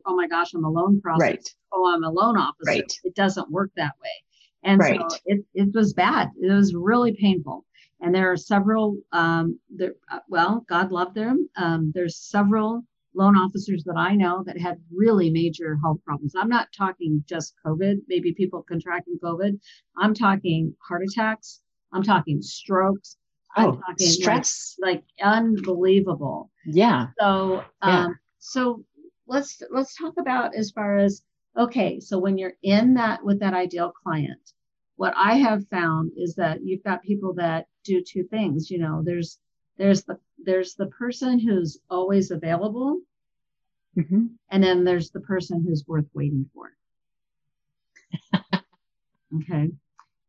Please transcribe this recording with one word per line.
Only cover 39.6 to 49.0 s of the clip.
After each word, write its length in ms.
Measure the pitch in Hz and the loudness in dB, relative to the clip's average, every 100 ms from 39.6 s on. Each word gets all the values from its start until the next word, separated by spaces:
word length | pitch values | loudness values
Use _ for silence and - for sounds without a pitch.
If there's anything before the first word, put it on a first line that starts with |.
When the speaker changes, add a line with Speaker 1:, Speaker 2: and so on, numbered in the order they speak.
| _ - | _ 0
Speaker 1:
there's 260 | 196 190 | 2 2
the, 160 | - 190 _ - | 0 -12 _ -10
there's 380 | 190 185 180 - | -2 0 -2 -6
the 120 | 196 | -8
person 520 | - 247 240 254 247 | -6 -8 -4 0 2
who's 400 | 226 190 160 - - | 2 2 0 -6 -8
always 400 | 180 185 196 185 | -4 0 2 0
available, 680 | 165 160 170 214 233 269 359 - _ _ _ _ _ _ _ _ 185 | -2 -2 -2 -2 -2 -2 -4 -8 _ _ _ _ _ _ _ _ -4
Speaker 2:
Mm-hmm. 300 | 151 196 233 - - | 0 2 0 -4 -2
Speaker 1:
and 120 | 196 | 4
then 200 | 185 180 | 4 4
there's 260 | 180 180 165 | 4 2 -2
the 100 | 190 | -8
person 440 | - 190 180 170 170 | -4 -4 -2 -2 -2
who's 160 | 151 143 | -2 -2
worth 180 | 156 147 | -4 -2
waiting 340 | - 143 139 139 | -4 -2 -2 -4
for. 180 | - - _ _ _ _ _ _ _ _ _ _ _ _ _ _ - _ | -10 -20 _ _ _ _ _ _ _ _ _ _ _ _ _ _ -14 _
Speaker 2:
<laughs> 320 | - - 185 - _ _ _ | -6 -4 -8 -8 _ _ _